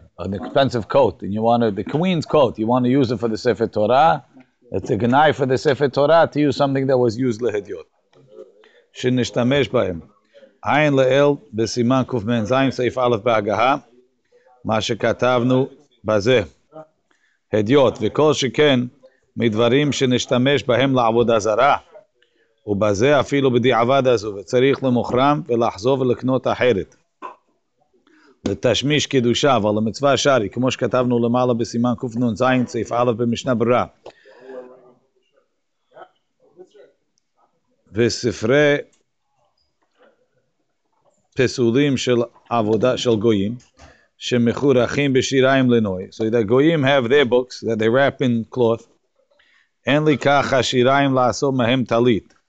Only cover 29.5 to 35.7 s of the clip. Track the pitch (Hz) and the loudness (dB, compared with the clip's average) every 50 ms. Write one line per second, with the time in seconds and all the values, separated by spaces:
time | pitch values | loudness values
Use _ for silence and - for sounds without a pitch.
29.5 | 135 113 101 107 104 107 110 113 98 - 135 143 135 117 - 143 135 127 107 98 | 2 2 2 0 0 0 -2 -4 -4 -2 0 0 0 2 2 2 2 2 0 -2
30.5 | - 123 127 131 117 - 131 113 98 127 127 123 123 120 117 117 120 123 127 123 | -4 -4 -4 -4 -2 -4 -4 -2 -2 -2 0 0 0 0 0 0 0 0 0 0
31.5 | 123 113 117 - - 117 120 123 120 - - 127 107 117 127 120 107 87 127 127 | 0 -2 -4 -4 -4 -2 -2 -2 -2 -4 -6 -8 -6 -4 -4 -4 -2 0 0 0
32.5 | 127 127 123 - - 120 104 - 120 117 123 123 117 104 120 117 117 - - 135 | 2 0 0 -2 -4 -6 -6 -4 -2 0 0 0 0 0 -2 -2 -2 -4 -4 -4
33.5 | 127 110 113 113 123 117 95 90 - _ _ - - _ _ - - - 131 131 | -2 0 0 2 2 0 0 -2 -8 _ _ -20 -20 _ _ -20 -20 -20 -20 -18
34.5 | 131 127 123 127 127 127 127 123 123 _ _ _ _ _ _ _ _ _ _ _ | -18 -16 -18 -18 -20 -20 _ -20 _ _ _ _ _ _ _ _ _ _ _ _
35.5 | _ _ _ _ | _ _ _ _